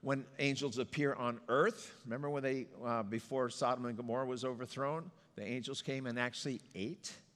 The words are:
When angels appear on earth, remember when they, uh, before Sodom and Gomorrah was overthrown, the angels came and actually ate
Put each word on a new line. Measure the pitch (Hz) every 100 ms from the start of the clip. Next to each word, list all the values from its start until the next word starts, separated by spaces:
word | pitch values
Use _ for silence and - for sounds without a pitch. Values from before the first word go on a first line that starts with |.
When | 139 135 131 -
angels | 143 135 139 117
appear | 120 - 143
on | 135 120 117 -
earth, | 123 190 226 - -
remember | 117 123 143
when | 143
they, | 135 131 123 95
uh, | 120 117
before | 101 113 - 135 123
Sodom | - 127 127
and | 123 113
Gomorrah | 120 120 131
was | 127
overthrown, | 131 120 123 - 139 156 170 - -
the | -
angels | 104 127 120 135
came | - 135 131
and | 120
actually | 123 120 143 123 -
ate | - 104 180 - - -